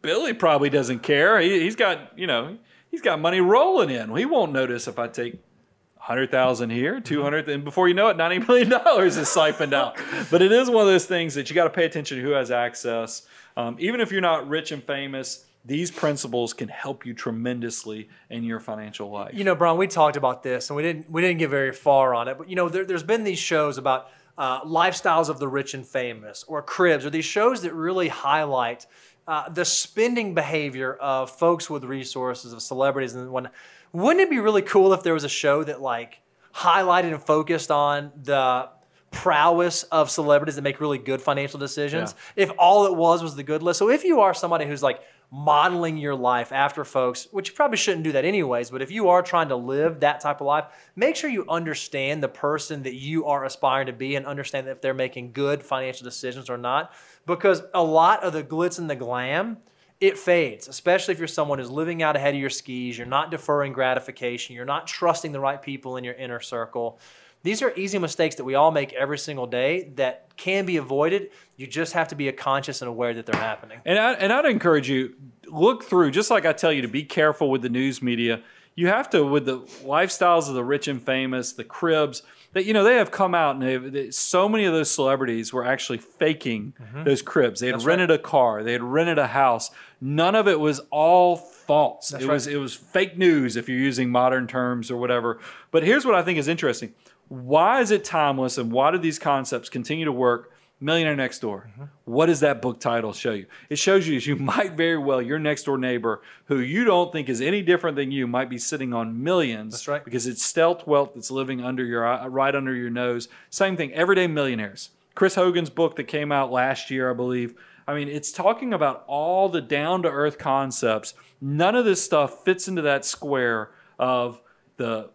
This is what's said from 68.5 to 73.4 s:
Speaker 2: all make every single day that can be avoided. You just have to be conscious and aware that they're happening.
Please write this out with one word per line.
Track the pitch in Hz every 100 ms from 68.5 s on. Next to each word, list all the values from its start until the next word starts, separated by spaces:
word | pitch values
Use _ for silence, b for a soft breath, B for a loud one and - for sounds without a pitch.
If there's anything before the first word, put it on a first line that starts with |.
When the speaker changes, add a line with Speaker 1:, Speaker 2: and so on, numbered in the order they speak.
Speaker 2:
all | 135 156
make | 156 139
every | 127 139 147
single | 156 139 123
day | 123 135 175 160 131
that | 160 - _ -
can | 185 190 185
be | 165
avoided. | 131 139 156 196 196 b b -
You | 131
just | 135 160
have | 175 160
to | 147
be | 139
conscious | 131 143 135 135 135
and | 123
aware | 117 120 117
that | 113
they're |
happening. | 110